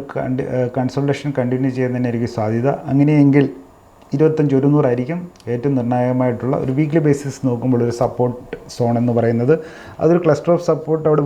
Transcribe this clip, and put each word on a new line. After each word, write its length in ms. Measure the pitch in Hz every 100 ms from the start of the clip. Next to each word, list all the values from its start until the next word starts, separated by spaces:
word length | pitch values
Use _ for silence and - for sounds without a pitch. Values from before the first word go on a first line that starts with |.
| 143 139
കണ്ട്-, 320 | 139 127 - 127
ഏഹ്, 140 | 123 131
കൺസോളിഡേഷൻ 520 | 123 143 139 139 147 135
കണ്ടിന്യൂ 320 | 123 127 131 123
ചെയ്യാൻ 140 | 127 123
തന്നെ 140 | 123
ആയിരിക്കും 220 | 117 117 -
സാധ്യത. 300 | 110 113 131 - 143
അങ്ങനെയെങ്കിൽ 540 | 135 143 151 143 139 135 - - - - - - 147
ഇരുപത്തഞ്ച് 380 | 156 156 147 135
ഒരുന്നൂറായിരിക്കും 600 | 139 147 135 123 123 175 175 - -
ഏറ്റവും 200 | 120 135 135
നിർണായകമായിട്ടുള്ള 760 | 120 123 123 127 127 117 123 131
ഒരു 80 | - 131
വീക്ക്ലി 220 | 156 160 151
ബേസിസ് 340 | 143 139 127 135
നോക്കുമ്പോൾ 340 | 120 127 120 117
ഒരു 80 | 110
സപ്പോർട്ട് 360 | 123 - 123 - - - - -
സോൺ 180 | 120 120
എന്ന് 120 | 120 117
പറയുന്നത്. 340 | 113 117 123 160 - - - -
അതൊരു 180 | 160 175 170
cluster 260 | 147 - 170
of 60 | 170
support 340 | 151 - 156 156
അവിടെ 140 | 151